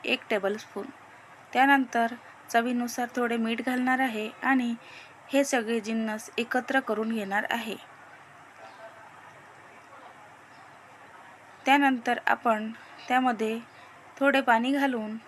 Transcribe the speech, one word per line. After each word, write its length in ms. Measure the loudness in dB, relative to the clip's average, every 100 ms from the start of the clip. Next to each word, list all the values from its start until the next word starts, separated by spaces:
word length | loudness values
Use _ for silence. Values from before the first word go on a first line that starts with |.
एक 160 | -2 -4 -2
टेबलस्पून. 560 | -2 -2 -4 -8 -12 -12 -16 -20 -20 -20 -20 -4
त्यानंतर 540 | 2 6 6 4 0 -2 -4 -18 -20 0
चवीनुसार 580 | 0 2 -2 -4 -4 -4 -2
थोडे 200 | -2 0
मीठ 300 | -2 -2 -2
घालणार 320 | -2 0 0
आहे 320 | 0 -2 -8 -4
आणि 320 | 0 2 0 -4 -10 -20 -20 -20 -2
हे 120 | 0
सगळे 360 | 2 0 0 -2
जिन्नस 500 | -2 -2 -2 -6 -8 -6
एकत्र 420 | -2 -2 0 -2
करून 320 | 0 -2 -2
घेणार 340 | -4 -2 -2 -2
आहे. 260 | -4 -4 -10 -14 -20 -20 -20 -20 -20 -20 -20 -20 -20 -20 -20 -20 -20 -20 -20 -20 -20 -20 -20 -20 -20 -20 -20 -20 -20 -20 -20 -20 -20 -20 -20 -20 -20 -20 -20 -20 -6 2
त्यानंतर 520 | 4 4 2 -2 -2 0
आपण 440 | 2 2 0 -2 -10 -18 -20 -2
त्यामध्ये 520 | 2 2 0 -2 -4 -8 -20 -20 -20 -20 0
थोडे 220 | 2 4
पाणी 320 | 4 2 4
घालून 440 | 2 0 -2 -6 -10